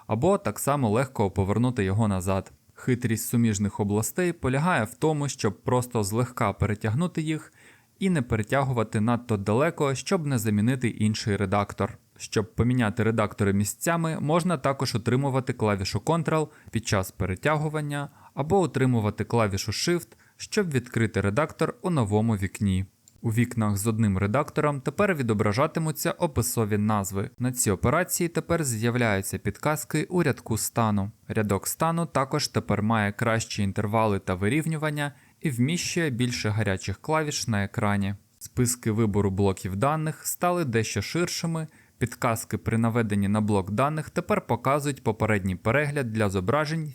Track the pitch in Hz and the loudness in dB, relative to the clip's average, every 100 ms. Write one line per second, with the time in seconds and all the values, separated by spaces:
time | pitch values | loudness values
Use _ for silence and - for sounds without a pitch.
0 | - 107 165 196 - - - 143 120 110 | -4 0 2 2 0 -4 -2 0 2 2
1 | 135 - 98 101 95 104 123 120 95 101 | 0 0 0 0 0 2 2 2 0 2
2 | 110 95 95 95 - - _ - - 123 | 2 0 0 -2 -4 -14 _ -8 -2 0
3 | 113 110 - 120 117 101 101 - 101 104 | 0 -2 0 2 2 2 0 0 0 0
4 | 110 - 180 170 131 131 175 160 107 - | 0 -2 -2 0 0 0 2 2 0 -2
5 | 156 151 143 - 107 - - 123 123 113 | 0 0 -2 -2 -4 -2 0 0 0 -2
6 | 98 110 123 - 107 - - 104 110 120 | 0 0 -2 0 -2 0 -2 0 -2 0
7 | 180 - 156 156 - _ - - _ - | -2 -2 -4 -4 -8 _ -20 -20 _ -4
8 | 190 165 123 110 104 139 135 120 110 113 | 0 0 0 -2 0 0 0 0 0 0
9 | 110 120 - 107 98 110 160 - 143 131 | 0 0 0 -2 2 2 2 0 -2 -2
10 | - 190 147 127 107 104 113 131 120 - | -2 -2 0 0 2 2 2 2 -2 0
11 | 107 107 113 98 98 101 101 - 101 - | 0 0 0 0 0 0 0 -4 -6 -6
12 | _ - - 113 101 - 120 127 110 - | _ -20 -6 -4 -2 0 0 2 0 0
13 | 107 113 104 - 98 98 107 - 170 170 | 0 2 0 0 2 2 0 -2 -2 0
14 | 165 160 139 170 180 156 139 135 127 113 | 0 -2 2 2 2 0 0 0 -2 -2
15 | 110 127 139 131 131 120 107 98 95 - | 0 0 2 0 -2 0 0 0 -2 -2
16 | - 165 156 160 151 - - 113 - 107 | 0 0 2 0 -2 -8 -8 -6 0 0
17 | 95 - 92 92 147 151 151 151 147 143 | -2 -4 -4 -2 0 0 0 -4 -4 -6
18 | 143 - - - 151 196 156 131 131 120 | -8 -12 -12 -6 0 2 2 2 2 4
19 | 104 - 107 120 107 95 - - - 175 | 2 -2 0 2 2 0 -4 -4 -2 -2
20 | - - _ - - 220 185 127 117 - | -4 -20 _ -18 -4 -2 0 -2 -2 0
21 | 110 98 98 110 160 - 160 - 185 156 | 0 0 0 0 -2 -2 -4 -2 -2 0
22 | 101 104 113 104 95 - 101 92 95 _ | 2 2 2 0 -2 0 0 0 -2 _
23 | _ _ 120 110 120 113 107 101 110 110 | _ _ -2 0 0 2 0 0 0 2
24 | 110 92 101 127 151 - 147 143 143 135 | 2 2 0 0 -2 0 0 0 -4 0
25 | 202 160 120 107 107 104 156 170 156 151 | 0 0 0 2 2 2 2 0 -2 -2
26 | 170 - 175 131 - - 107 107 107 107 | -4 -2 -2 0 -2 0 0 2 2 2
27 | 98 95 - - 123 123 113 92 123 156 | 0 -2 -4 -2 -4 0 0 2 2 2
28 | 180 - 175 170 - 170 139 110 117 120 | 0 -2 -2 -2 -2 0 0 0 0 2
29 | 113 95 - 95 - - 151 151 - 151 | 2 2 -2 -4 -4 -2 -2 -2 -2 -4
30 | - 180 151 - - 110 - - 110 104 | 0 0 2 0 -2 -4 -2 0 2 2
31 | 98 - - 110 107 98 - - 165 165 | -2 -8 -6 -2 0 0 -2 -2 0 0
32 | 170 135 135 147 - - - 104 107 113 | 0 -2 0 -2 -2 -4 -2 0 2 2
33 | 101 101 113 113 - - 98 101 101 110 | 0 0 0 0 -2 -2 -2 -2 0 2
34 | 110 98 - 92 101 147 156 156 151 147 | 2 0 -2 0 0 0 -2 -4 -4 -4
35 | 143 - _ _ 165 120 127 170 - 180 | -6 -8 _ _ -2 0 0 0 -2 -2
36 | 160 113 123 120 107 104 101 95 - 95 | 0 0 -2 -2 -2 0 0 -2 -4 -6
37 | - 156 151 - - 104 98 - 104 101 | -2 -2 0 -4 -2 -2 -2 0 0 2
38 | 98 101 _ - - - 120 - 117 107 | 0 -4 _ -20 -8 -2 0 0 -2 2
39 | 110 101 98 95 98 92 95 98 135 156 | 2 2 0 2 0 0 -4 -2 0 0
40 | 156 151 - - 180 175 147 113 107 104 | -2 -6 -8 -2 0 0 0 0 0 -2
41 | - 165 175 - 165 160 156 - _ - | -2 -2 -2 -2 -4 -4 -6 -12 _ -6
42 | - - 127 113 - 110 - 113 117 117 | -6 -2 -2 -2 -4 -4 -2 0 2 2
43 | 110 101 98 107 107 101 95 104 139 156 | 0 2 2 2 2 2 0 0 0 -2
44 | - 180 175 202 - 120 131 143 143 131 | -4 -4 0 0 0 -2 0 0 0 -2
45 | - 104 107 104 95 90 110 135 147 143 | -2 0 2 2 0 -2 0 0 0 -2
46 | 123 110 104 95 92 143 151 165 151 | -2 2 2 2 0 0 0 -2 -6